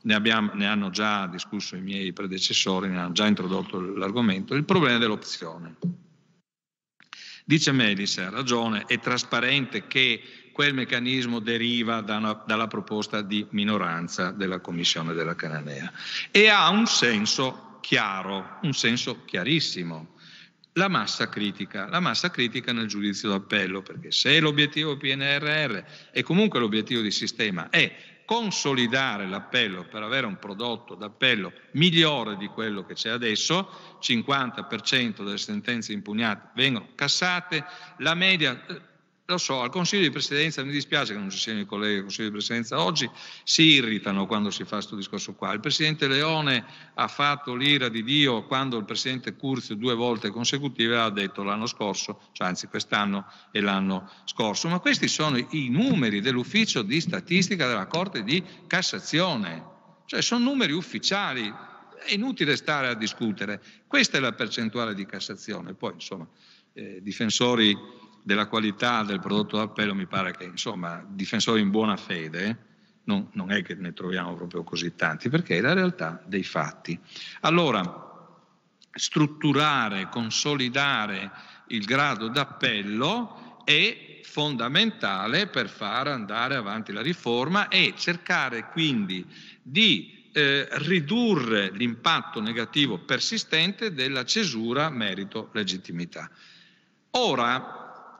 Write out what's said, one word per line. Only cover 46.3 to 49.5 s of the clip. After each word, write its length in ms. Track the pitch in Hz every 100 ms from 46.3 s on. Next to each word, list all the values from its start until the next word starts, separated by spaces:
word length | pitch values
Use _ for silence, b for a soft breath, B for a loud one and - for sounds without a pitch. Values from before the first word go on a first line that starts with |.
| 160 147 127 - B B
ha 160 | - 113
fatto 440 | - 143 143 135
l'ira 360 | 123 143 143 127
di 140 | 113
Dio 420 | 110 147 143 113 -
quando 320 | 131 135 120
il 80 | 101
Presidente 500 | 113 131 127 117 95
Curzio 400 | 139